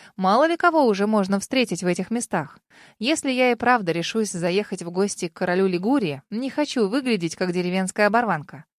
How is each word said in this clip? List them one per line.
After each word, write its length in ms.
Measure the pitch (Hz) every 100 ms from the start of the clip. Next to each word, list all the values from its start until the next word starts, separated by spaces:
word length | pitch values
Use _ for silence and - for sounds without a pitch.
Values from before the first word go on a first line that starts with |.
| - -
Мало 300 | 190 233 320
ли 100 | 339
кого 280 | 349 320 247
уже 200 | 196 208
можно 320 | 214 190 196
встретить 440 | - 269 240 170
в 40 | 180
этих 240 | 175 180
местах. 480 | 233 - 180 143 - _ - - -
Если 320 | 226 311 277
я 220 | 254 254
и 20 |
правда 380 | 233 240 247 175
решусь 400 | 165 165 226 208
заехать 500 | 175 175 190 208 190
в 80 | 170
гости 380 | 180 202 - 170
к 40 |
королю 340 | - 180 180 190
Лигурии, 560 | 175 202 285 175 139 -
не 200 | 214 262
хочу 380 | - 294 262 190
выглядеть 480 | 262 254 208 165 -
как 160 | 185
деревенская 560 | 180 180 185 185 - 208
оборванка. 560 | 226 226 160 - 151 -